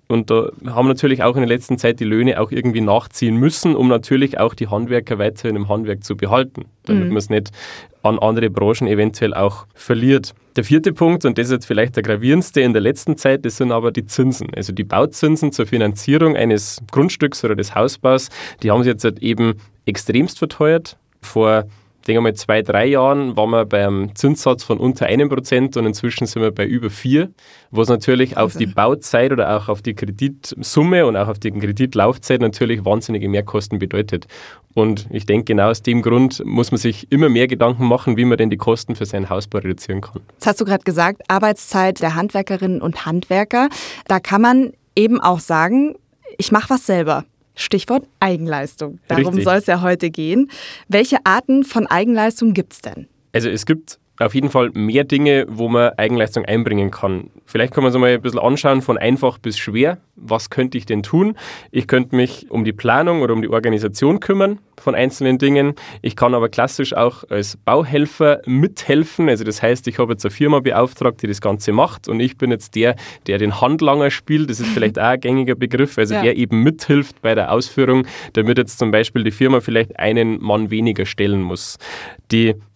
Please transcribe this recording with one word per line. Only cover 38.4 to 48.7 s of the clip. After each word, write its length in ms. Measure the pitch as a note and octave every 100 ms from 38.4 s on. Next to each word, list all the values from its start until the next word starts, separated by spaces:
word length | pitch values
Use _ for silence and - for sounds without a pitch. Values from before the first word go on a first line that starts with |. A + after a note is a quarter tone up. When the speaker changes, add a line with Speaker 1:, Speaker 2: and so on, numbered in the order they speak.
| A2
Speaker 1:
die 60 | G#2
Kosten 400 | - A2+ - A2+
für 100 | G2
seinen 240 | G2+ F#2+
Hausbau 280 | F#2+ G2+ G#2
reduzieren 420 | F#2+ F2+ - F#2+
kann. 200 | - - -
Speaker 2:
Jetzt 120 | _ -
hast 140 | G3+
du 40 |
gerade 200 | G3+ G3
gesagt, 380 | - E3 E3+ G3 -
Arbeitszeit 720 | F#3+ G#3+ G#3 - F#3+ F#3+ F3+
der 120 | E3 D#3+
Handwerkerinnen 640 | G3+ G3 G3 F#3+ F#3 F3+
und 240 | E3+ - D#3+
Handwerker. 640 | E3+ - G3 D#4 A#3+ C#4+ - - - -
Da 140 | F#3+
kann 220 | - G3+
man 300 | A#3+ B3+ B3+ - _ G3
eben 240 | A3 A#3+
auch 200 | F3+ F3
sagen, 540 | - D#3+ E3+ B3+ D4 - _ _ C5 -
ich 120 | -
mach 180 | G#3+ -
was 160 | B3+ -
selber. 380 | F3+ D#3 C#3+ - _ _ -
Stichwort 460 | - G3 - C4+ - _
Eigenleistung. 800 | G3 E3+ E3 C#3+ C#3+